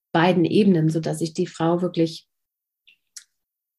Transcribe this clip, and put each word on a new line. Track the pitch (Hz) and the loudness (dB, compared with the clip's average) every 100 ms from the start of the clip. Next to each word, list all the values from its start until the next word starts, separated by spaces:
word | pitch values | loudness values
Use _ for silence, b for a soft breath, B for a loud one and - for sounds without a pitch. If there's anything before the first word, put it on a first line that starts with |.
| _ | _
beiden | 165 175 180 160 | 0 2 2 2
Ebenen, | 175 196 175 156 | 2 4 4 2
sodass | 160 156 156 | -2 -4 -4
sich | 165 | -6
die | - 175 | -4 -6
Frau | - 165 175 | -4 -2 0
wirklich | 180 175 165 160 - _ _ _ _ _ _ _ _ - - _ _ _ _ | -2 -2 -2 -4 -18 _ _ _ _ _ _ _ _ -20 -20 _ _ _ _